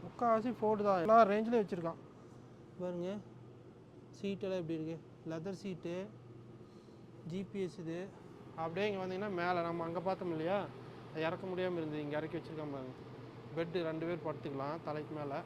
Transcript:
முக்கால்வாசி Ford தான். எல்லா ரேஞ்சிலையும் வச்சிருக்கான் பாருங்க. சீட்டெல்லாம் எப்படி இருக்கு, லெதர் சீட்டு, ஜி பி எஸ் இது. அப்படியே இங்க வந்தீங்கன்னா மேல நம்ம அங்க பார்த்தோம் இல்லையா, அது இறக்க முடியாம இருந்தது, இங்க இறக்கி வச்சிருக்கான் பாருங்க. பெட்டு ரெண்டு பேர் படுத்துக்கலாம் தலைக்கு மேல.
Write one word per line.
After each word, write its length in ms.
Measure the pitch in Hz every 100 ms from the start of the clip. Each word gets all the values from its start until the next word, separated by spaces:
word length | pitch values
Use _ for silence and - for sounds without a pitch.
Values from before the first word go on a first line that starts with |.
முக்கால்வாசி 460 | - - 240 226 233 220
Ford 220 | 214 214 202
தான். 120 | 190
எல்லா 160 | 165 226 208
ரேஞ்சிலையும் 320 | 208 220 233
வச்சிருக்கான் 380 | 202 180 165 160 - - - - - - - -
பாருங்க. 300 | 180 175 180 202 - - - - - - - - - -
சீட்டெல்லாம் 420 | 202 196 196 185
எப்படி 160 | 160 165
இருக்கு, 180 | 156 165 - - 165
லெதர் 300 | 160 175 190
சீட்டு, 320 | 202 170 170 175 202 - - - - - - - - - - - -
ஜி 200 | 180 196
பி 80 | 202 185
எஸ் 120 | -
இது. 200 | 160 170 190 - - - - -
அப்படியே 300 | 165 170 214
இங்க 120 | 196
வந்தீங்கன்னா 300 | 185 185 208 180
மேல 200 | 175 180 170
நம்ம 160 | 170
அங்க 160 | 165 170
பார்த்தோம் 300 | 175 190 180
இல்லையா, 280 | 160 160 196 160 - - - -
அது 140 | 160 160
இறக்க 180 | 175 190
முடியாம 320 | 180 185 175
இருந்தது, 220 | 156 151
இங்க 140 | 147 151
இறக்கி 180 | 156 165
வச்சிருக்கான் 380 | 151 156 151 139
பாருங்க. 200 | 127 127 - - - - - 147
பெட்டு 300 | 165 175 165
ரெண்டு 160 | 160 165
பேர் 200 | 175 160
படுத்துக்கலாம் 560 | 143 147 135 139 165
தலைக்கு 300 | 160 151 139
மேல. 280 | 151 143 143